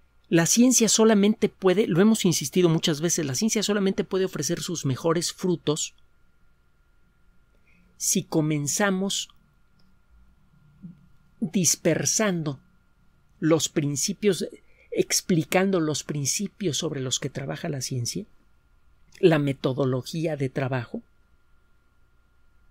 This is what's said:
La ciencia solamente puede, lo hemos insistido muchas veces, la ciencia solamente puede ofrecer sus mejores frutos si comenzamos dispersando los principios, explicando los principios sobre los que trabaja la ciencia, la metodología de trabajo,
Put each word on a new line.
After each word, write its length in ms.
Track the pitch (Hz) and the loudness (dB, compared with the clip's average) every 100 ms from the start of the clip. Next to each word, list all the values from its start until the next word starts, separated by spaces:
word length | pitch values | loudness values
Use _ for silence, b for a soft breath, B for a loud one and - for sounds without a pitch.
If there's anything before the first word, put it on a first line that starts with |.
| b _ - | b _ 0
La 180 | 170 170 | 0 2
ciencia 420 | - 254 240 220 | 4 4 4 2
solamente 600 | - 220 214 202 214 202 | 4 6 6 4 2 -2
puede, 380 | - 190 180 233 | 0 2 2 2
lo 140 | 170 | 4
hemos 240 | 208 220 | 4 4
insistido 440 | 185 151 143 185 175 | 2 0 0 2 2
muchas 320 | 160 - 147 | 2 0 -2
veces, 260 | 170 - 147 | -2 -2 -2
la 80 | |
ciencia 280 | 127 220 214 | -2 0 0
solamente 420 | 190 208 190 196 | 0 0 0 -2
puede 200 | 175 190 | -2 -2
ofrecer 360 | 190 - 143 - | -2 -4 -4 -4
sus 240 | - 165 | -6 -4
mejores 480 | 139 123 165 170 160 | -2 0 0 0 -2
frutos 640 | - 185 170 - 151 - _ _ _ _ _ _ _ _ _ _ _ _ _ _ _ _ _ b b b b | -4 -2 -2 -2 -2 -4 _ _ _ _ _ _ _ _ _ _ _ _ _ _ _ _ _ b b b b
si 280 | - 190 | -2 -2
comenzamos 1080 | - 165 151 151 143 - 202 185 196 - - - _ _ _ _ - _ _ - - _ _ _ _ _ - - - - _ - | 0 0 0 -2 -2 -2 0 0 -2 -4 -8 -14 _ _ _ _ -20 _ _ -20 -20 _ _ _ _ _ -20 -20 -20 -20 _ -8
dispersando 1200 | 196 196 175 - 175 156 - - 214 175 151 131 _ _ _ _ _ _ _ - | -4 0 0 0 0 0 0 0 0 -2 -4 -8 _ _ _ _ _ _ _ -4
los 300 | 156 160 - | 2 2 0
principios, 800 | - 143 143 - 190 208 165 - - b b b | -4 -4 -4 -4 -2 0 0 -6 -12 b b b
explicando 880 | - - - - 165 - 185 196 190 | -4 -2 -2 2 0 2 0 2 0
los 240 | 156 147 | 0 -4
principios 760 | - 151 139 - 196 - 185 135 | -6 -6 -4 -4 -6 -6 -6 -4
sobre 220 | 165 143 | -6 -6
los 200 | 131 - | -6 -4
que 80 | 139 | -6
trabaja 400 | - 139 156 170 | -8 -10 -8 -6
la 140 | 139 | -6
ciencia, 420 | - 127 117 170 214 - _ _ _ _ _ _ _ - | -6 -6 -6 -8 -10 -18 _ _ _ _ _ _ _ 2
la 180 | 180 156 | 4 4
metodología 1000 | 143 135 147 127 135 127 - 165 160 147 | 2 -2 -4 0 0 -2 -4 -6 -4 -4
de 120 | 135 | -4
trabajo, 540 | 147 131 131 110 233 - _ _ _ _ _ _ _ _ _ _ _ _ _ _ _ _ | -4 -4 -4 -6 -12 -14 _ _ _ _ _ _ _ _ _ _ _ _ _ _ _ _